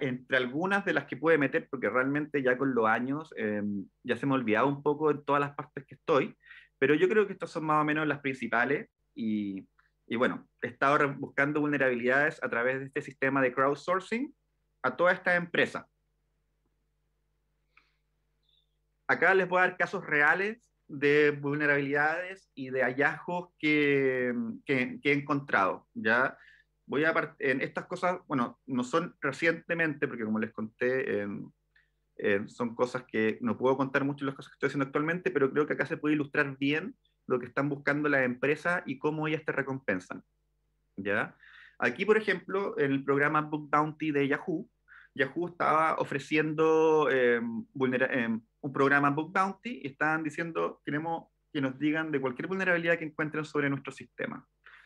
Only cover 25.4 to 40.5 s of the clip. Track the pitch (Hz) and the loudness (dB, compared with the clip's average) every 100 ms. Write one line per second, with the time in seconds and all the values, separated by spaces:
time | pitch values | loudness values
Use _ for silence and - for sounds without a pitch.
25.4 | 143 110 95 90 _ 117 110 117 135 - | 0 0 2 0 _ -4 2 2 2 -2
26.4 | - - _ _ - 127 156 165 156 - | -20 -20 _ _ -6 0 2 0 -2 -2
27.4 | 135 135 160 - - 175 180 180 - 143 | -2 0 -2 -6 -8 -4 -2 -2 -2 -2
28.4 | 120 - - 127 123 165 170 - 147 127 | -2 -4 -6 -4 0 0 -2 -4 -6 0
29.4 | 165 165 - 170 165 147 143 120 107 110 | 0 0 -2 -2 0 0 -4 -4 -4 -2
30.4 | 110 - 110 - 123 131 - 104 104 98 | -4 -6 -10 -2 0 0 -2 -4 -4 -8
31.4 | 98 _ _ _ _ _ _ - 104 101 | -12 _ _ _ _ _ _ -6 0 0
32.4 | 110 - 120 117 123 127 - 110 110 - | -2 -6 -6 -2 -4 -4 -6 -2 0 0
33.4 | 120 104 123 135 135 139 139 143 139 135 | -4 0 2 2 0 0 -2 -4 -6 -8
34.4 | - - 143 143 139 147 156 175 - 151 | -14 -4 -4 -2 -2 -2 -2 -2 -2 0
35.4 | 135 139 147 139 143 160 151 156 143 147 | 2 2 0 -2 -4 -4 0 0 0 -2
36.4 | 143 135 139 151 196 - _ _ - 127 | -2 0 -2 -2 -4 -12 _ _ -4 -4
37.4 | 113 - 143 143 143 147 147 143 127 123 | -4 -2 -2 -2 -2 0 2 2 2 0
38.4 | 139 151 175 175 156 131 151 156 156 156 | 0 0 0 -2 -4 -4 -2 -2 -2 -4
39.4 | 156 143 135 135 - 92 - 90 - _ | -4 -4 -4 -4 -4 -4 -4 -14 -16 _
40.4 | _ | _